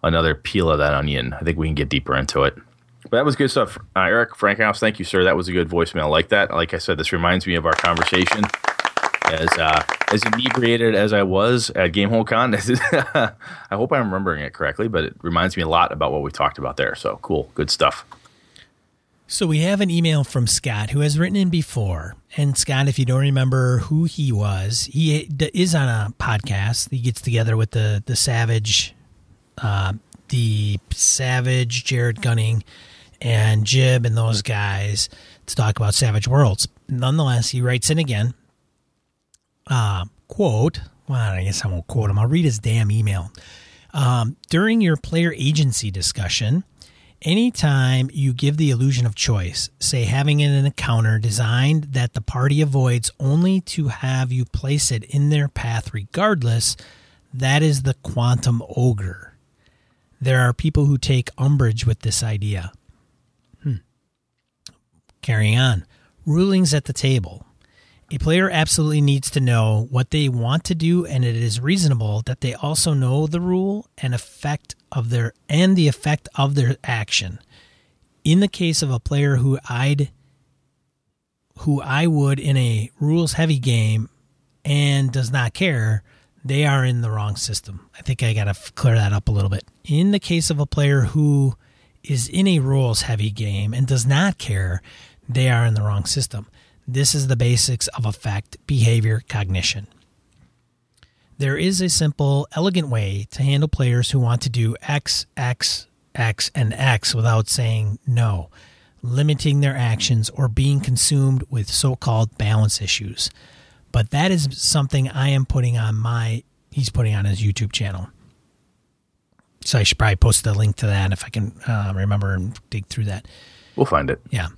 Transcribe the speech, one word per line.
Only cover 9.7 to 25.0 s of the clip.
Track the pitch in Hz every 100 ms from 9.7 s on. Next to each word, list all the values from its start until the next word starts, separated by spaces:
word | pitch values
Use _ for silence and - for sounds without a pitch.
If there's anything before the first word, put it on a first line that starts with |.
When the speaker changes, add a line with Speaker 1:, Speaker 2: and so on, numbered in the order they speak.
| 76 - - -
Speaker 1:
as | 107
inebriated | 104 113 127 123 117 117 117 104
as | 104
I | 104
was | 95 92 110 123 110
at | - 90
Gamehole | 87 101 113 113
Con, | 113 123 107
<laughs> | 98 123 - 156 123 151 110 - - - -
I | 98
hope | 131
I'm | 147 110
remembering | 95 95 78
it | 71
correctly, | - 73 71 113
but | 92
it | 76 -
reminds | 82 85 92 90
me |
a | 80
lot | 85 85
about | 76 76
what | 73
we | 69
talked | - 71 -
about | 65 65
there. | 65 -
So | - 50
cool. | - 76 - -
Good | 76
stuff. | - 73 - - - _ _ _ - - _ _ _ _ _ _
Speaker 2:
So | - 180
we | 151
have | 170 196
an | 202
email | 170 165 151
from | 131 135 120
Scott, | - 135 107 107
who | 135
has | 147 147
written | 180 202
in | 185
before. | 170 151 - 101 85 85 - _ -
And | 143 131
Scott, | - 135 139
if | 131
you | 127
don't | 127
remember | 139 135 131 131 127 127
who | - 151
he | 165 - 143
was, | 107 104 95 95 113 -
he | 143